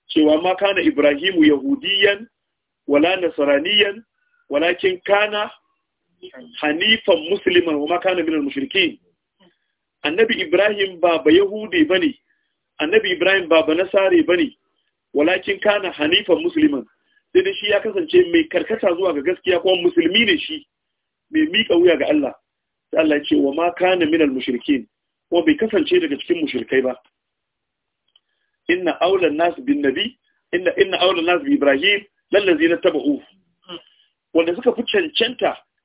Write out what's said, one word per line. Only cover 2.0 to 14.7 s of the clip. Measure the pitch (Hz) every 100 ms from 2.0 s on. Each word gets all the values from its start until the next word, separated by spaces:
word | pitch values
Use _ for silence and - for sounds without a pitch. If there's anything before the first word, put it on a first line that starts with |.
| 202 202 226 _ _ _ _ _ -
wala | 143 165 185
Nasraniyan, | 170 160 143 143 170 208 202 214 - _ _ _ -
walakin | 139 170 180 190 185 -
kana | 202 208 208 220 - _ _ _ _ _ _ 370 131 123 -
hanifan | 151 156 208 220 - 170 156
musliman | 202 - 175 170 147
wa | 151
ma | 175
kana | 185 180
minal | 160 156
mushrikin." | 139 139 135 196 170 - _ _ _ _ _ _ _ _ _ _
Annabi | 147 175 226 214
Ibrahim | 185 175 208 208 196 175
ba | 170 160
ba | 151
Yahude | 170 202 214 214 175 151
bane, | 185 160 - _ _ _ _ _ -
Annabi | 151 220 202 175
Ibrahim | 180 196 165
ba | 160 156
ba | 160
Nasare | 185 196 190 330 -
bane, | 180 285 _ _